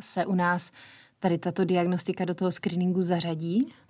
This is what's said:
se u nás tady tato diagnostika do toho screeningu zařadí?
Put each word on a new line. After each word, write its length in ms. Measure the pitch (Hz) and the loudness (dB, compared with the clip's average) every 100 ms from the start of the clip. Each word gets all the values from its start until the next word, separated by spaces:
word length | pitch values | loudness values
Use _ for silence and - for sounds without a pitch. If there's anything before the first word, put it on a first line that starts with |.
se 260 | - 190 175 | -2 0 2
u 80 | |
nás 360 | 185 175 180 - - - - - _ | 2 2 2 -2 -8 -20 -20 -20 _
tady 200 | 185 170 | 0 0
tato 260 | 180 170 | 0 0
diagnostika 600 | 180 180 175 180 - - | 2 2 2 0 -2 -4
do 100 | 180 | -4
toho 180 | 170 185 | -2 0
screeningu 500 | 175 190 170 180 180 | 0 0 0 0 0
zařadí? 680 | 175 170 170 160 170 196 294 - | 0 0 -2 -4 -2 0 -2 -6